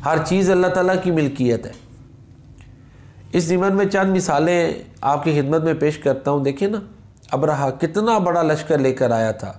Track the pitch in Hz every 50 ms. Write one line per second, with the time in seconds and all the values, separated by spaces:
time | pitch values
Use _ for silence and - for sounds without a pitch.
0 | - 139 160 160 156 - 180 190 196 180 190 180 180 185 180 185 180 180 185 180
1 | 185 180 170 160 151 139 - - 127 120 117 110 - - - - - - - -
2 | - - - - - - - - - - - - - - - - - - - -
3 | - - - - - - - 170 175 160 180 180 185 196 196 196 202 190 196 196
4 | 190 190 190 185 185 175 151 143 156 165 180 175 170 160 156 - - - - -
5 | - 135 143 147 - 165 151 147 135 135 151 165 160 165 156 160 147 151 151 151
6 | - 147 131 135 - 143 143 147 135 135 135 - 196 202 214 214 196 - - -
7 | - - - - - - - 139 175 170 151 143 143 131 131 - - 160 160 202
8 | 214 226 226 214 185 180 170 175 165 156 151 151 - - 165 143 135 131 127 -
9 | 131 120 117 113 113 110 110 - - 95 -